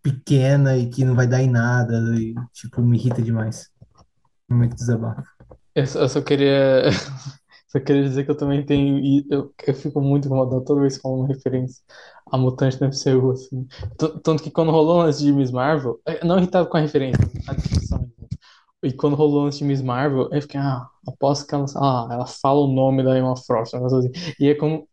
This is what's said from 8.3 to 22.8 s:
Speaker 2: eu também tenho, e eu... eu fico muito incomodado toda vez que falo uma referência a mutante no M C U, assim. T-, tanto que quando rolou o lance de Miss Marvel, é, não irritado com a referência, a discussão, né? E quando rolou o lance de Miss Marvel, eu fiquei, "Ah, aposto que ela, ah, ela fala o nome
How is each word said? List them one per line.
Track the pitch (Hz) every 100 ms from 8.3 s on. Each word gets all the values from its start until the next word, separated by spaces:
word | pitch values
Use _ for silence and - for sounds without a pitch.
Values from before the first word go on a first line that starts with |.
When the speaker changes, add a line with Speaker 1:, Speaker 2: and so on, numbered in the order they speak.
Speaker 2:
eu | 147
também | 143 139
tenho, | 143 143 139 139
e | 139 139 139
eu... | 139 139 _ -
eu |
fico | 135 156 147
muito | 139 143 139
incomodado | 131 127 131
toda | 127 147
vez | 139 135
que |
falo | 131 131
uma | 131
referência | 135 - 131 127 - _ - - - -
a | 131
mutante | 127 127 135 127
no | 135
M |
C | 135 -
U, | 131 131
assim. | 127 - 131 131 - - -
T-, | 156 156
tanto | - 160
que | 160
quando | - 165
rolou | 160 156 175
o |
lance | 170 143
de | 147
Miss | 143 131
Marvel, | 123 131 156 127 - -
é, | 165
não | 170 185
irritado | 180 185 170
com | -
a |
referência, | 151 147 131 123 - - -
a |
discussão, | 135 - - - -
né? | 123 _ - - _ _ _ _
E | 139
quando | 127 151 143
rolou | 151 143
o |
lance | 143 139
de |
Miss | 143 139
Marvel, | 127 123 147 135 -
eu | 147
fiquei, | 139 139
"Ah, | 139 131 123 _ -
aposto | 123 139 139 -
que |
ela, | 147 139 -
ah, | 139 127 117
ela | 120 127
fala | - 139 139
o | 143
nome | 131